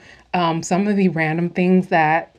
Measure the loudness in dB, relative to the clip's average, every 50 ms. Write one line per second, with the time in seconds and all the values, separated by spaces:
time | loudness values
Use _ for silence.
0 | -12 -20 -20 -20 _ _ -2 -2 0 0 0 -2 -4 -2 -2 -2 0 0 0 0
1 | 0 0 0 0 -2 -2 -2 -2 -4 -4 -2 -2 0 2 2 2 2 2 0 0
2 | 2 2 0 -2 -4 -6 _